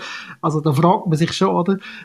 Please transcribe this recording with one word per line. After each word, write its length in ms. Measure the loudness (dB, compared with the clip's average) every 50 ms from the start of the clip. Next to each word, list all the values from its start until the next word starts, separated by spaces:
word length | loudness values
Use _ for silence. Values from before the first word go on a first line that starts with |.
| -6 -12 -14 -14 -16 -18 -12 -4
Also 200 | -4 -2 -2 0
da 120 | 0 2
fragt 340 | 2 4 4 4 4 4 2
man 100 | 0 0
sich 160 | 0 0 -2
schon, 220 | 0 0 0 2 2
oder? 240 | 0 0 0 -2 -2 -4 -12 -18 -20